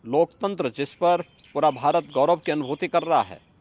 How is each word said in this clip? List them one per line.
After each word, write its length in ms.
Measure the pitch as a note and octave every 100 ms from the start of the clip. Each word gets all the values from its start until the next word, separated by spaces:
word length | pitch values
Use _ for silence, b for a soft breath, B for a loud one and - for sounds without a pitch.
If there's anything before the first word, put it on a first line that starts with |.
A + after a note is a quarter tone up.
| A2+
लोकतंत्र, 640 | C#3 E3 _ G3+ F#3+ C#3
जिस 240 | A2+ C#3+
पर 280 | - F3 F3
पूरा 480 | F3 _ _ C#3+ D3+
भारत 340 | B2+ C#3+ E3+
गौरव 320 | D3 C3+ D3 E3+
की 160 | -
अनुभूति 360 | D#3 C3 D3 F3+
कर 140 | E3+
रहा 200 | D#3+ D3+
है 200 | G2 F2 _ _